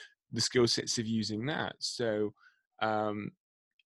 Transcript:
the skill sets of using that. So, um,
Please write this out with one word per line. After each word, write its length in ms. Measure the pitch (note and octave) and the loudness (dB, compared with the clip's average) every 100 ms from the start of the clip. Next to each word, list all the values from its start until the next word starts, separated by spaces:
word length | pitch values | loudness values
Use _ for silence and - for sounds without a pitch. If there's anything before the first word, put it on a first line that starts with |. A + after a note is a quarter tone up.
| - _ _ | -20 _ _
the 80 | A2+ | -2
skill 260 | - B2+ A#2 | 2 4 4
sets 300 | - - - | 4 -2 -2
of 100 | A2 | 0
using 380 | A2+ G#2 G#2+ B2 | 0 0 -2 -4
that. 280 | D#3+ G2 - | -4 -4 -6
So, 520 | - - A#2 G#2+ G#2+ - - _ _ - | -8 -2 0 0 -2 -4 -20 _ _ -4
um, 520 | A2 G#2+ G#2+ G#2 G2+ - _ _ _ _ | 0 2 0 -2 -6 -10 _ _ _ _